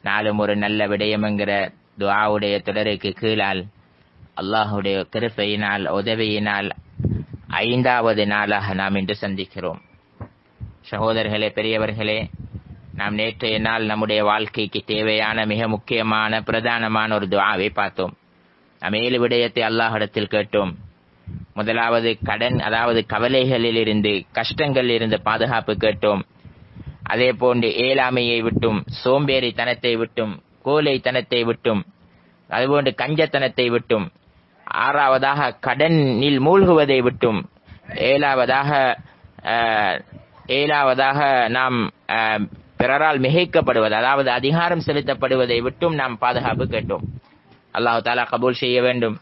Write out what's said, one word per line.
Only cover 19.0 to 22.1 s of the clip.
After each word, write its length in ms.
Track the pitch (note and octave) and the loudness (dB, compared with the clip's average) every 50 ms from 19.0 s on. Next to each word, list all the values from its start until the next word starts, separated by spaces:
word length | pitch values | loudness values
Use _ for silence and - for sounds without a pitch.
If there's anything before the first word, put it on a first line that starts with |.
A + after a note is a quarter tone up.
| A#2 B2 B2+ B2 | 0 0 0 2
விடயத்தை 440 | A#2+ A#2+ A#2 A#2+ A#2 A#2 - A#2+ A2+ | 2 2 2 2 0 0 0 -2 0
அல்லாஹ்விடத்தில் 680 | A2 A2+ A2+ A#2 A2+ A2+ G#2+ G#2+ G2+ - A2 G#2 - | 0 0 0 0 0 0 -2 -4 -2 -2 -4 -4 -2
கேட்டோம். 420 | - G#2+ G2+ - - G#2 G2 F#2 E2+ - - - _ _ _ _ _ _ _ - - - - _ - | -2 -2 -2 0 0 0 0 0 -6 -10 -16 -20 _ _ _ _ _ _ _ -14 -14 -14 -14 _ -8
முதலாவது 640 | G#2 G#2+ A2 A2+ A#2 A#2 A#2 A#2 A#2 A2+ A#2 | -6 -4 -2 0 0 2 2 2 2 2 0